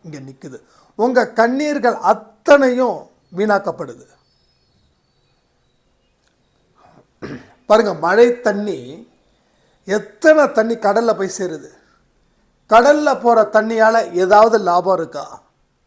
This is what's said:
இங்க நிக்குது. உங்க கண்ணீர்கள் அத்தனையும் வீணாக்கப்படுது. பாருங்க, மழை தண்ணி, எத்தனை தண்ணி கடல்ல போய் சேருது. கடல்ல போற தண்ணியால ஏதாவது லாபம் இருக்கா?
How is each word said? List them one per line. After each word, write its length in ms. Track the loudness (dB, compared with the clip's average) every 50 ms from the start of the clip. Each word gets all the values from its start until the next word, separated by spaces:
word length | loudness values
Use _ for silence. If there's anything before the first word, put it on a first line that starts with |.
இங்க 160 | -20 -20 -18 -18
நிக்குது. 380 | -18 -20 -20 _ -20 -20 -20 -20 _ _ _ _ _ _ _ -4
உங்க 300 | -2 0 0 0 0 0 0
கண்ணீர்கள் 640 | 0 0 0 0 -2 -4 -4 -4 -2 -2 -2 -2 0 0
அத்தனையும் 920 | 0 0 0 -4 -10 _ _ 2 4 4 4 4 2 0 0 -2 -4 -4 -8 -12 -18 _ _ _ _ -8
வீணாக்கப்படுது. 720 | -4 -2 0 0 0 -2 -4 -8 -10 -12 -16 -16 -20 -20 _ _ _ _ _ _ _ _ _ _ _ _ _ _ _ _ _ _ _ _ _ _ _ _ _ _ _ _ _ _ _ _ _ _ _ _ _ _ _ _ _ _ _ _ _ _ _ _ _ _ _ _ _ _ _ _ _ _ _ _ _ _ _ -16 -16 -16 -16 -18 _ _ _ _ 0
பாருங்க, 240 | 2 2 2 0 -4 -4
மழை 280 | -4 0 2 4 4 2 2 0
தண்ணி, 380 | -4 -4 -4 -4 -6 -8 -10 -10 -12 -16 -20 -20 -20 _ _ _ _ _ _ _ _ _ _ _ _ _ _ _ _ -6
எத்தனை 560 | -6 -6 -6 -8 -10 _ 2 4 4 4 2 2
தண்ணி 240 | 0 -2 -2 -2 -4 -4
கடல்ல 340 | -2 -2 0 0 0 -2 -2
போய் 220 | -2 -4 -8 -8 -8
சேருது. 320 | -8 -8 -10 -12 -16 -20 -20 _ _ _ _ _ _ _ _ _ _ _ _ _ _ _ _ _ _ 2
கடல்ல 400 | 4 4 6 6 4 2 2 0 -2 0
போற 180 | 0 2 2 2 2 2
தண்ணியால 440 | 0 -2 -2 0 0 0 2 2 2 2 -2 -2 -2 -2 0
ஏதாவது 340 | 4 4 6 6 4 4 0
லாபம் 360 | 0 0 -2 0 0 0 -2 -2
இருக்கா? 260 | -4 -8 -12 -14 -16 -16 -18 -20 _ _ _ _ _ _ _ _ _